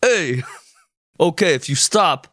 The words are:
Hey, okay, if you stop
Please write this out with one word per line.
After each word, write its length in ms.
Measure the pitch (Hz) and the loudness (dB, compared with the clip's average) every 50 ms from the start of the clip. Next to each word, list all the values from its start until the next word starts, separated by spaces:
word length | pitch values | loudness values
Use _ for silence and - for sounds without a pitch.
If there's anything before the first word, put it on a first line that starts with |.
| - | 2
Hey, 400 | 240 247 220 175 139 123 127 127 - - - - _ _ _ _ _ _ _ _ _ _ _ | 2 2 2 0 -2 -4 -4 -6 -10 -14 -20 -20 _ _ _ _ _ _ _ _ _ _ _
okay, 340 | - 175 170 - 202 185 156 | 0 0 2 0 0 0 0
if 160 | 131 - - | 0 -2 -4
you 60 | 143 | -4
stop 520 | 135 - - - 214 208 175 147 131 - - | -2 -2 0 2 2 2 2 0 -2 -6 -16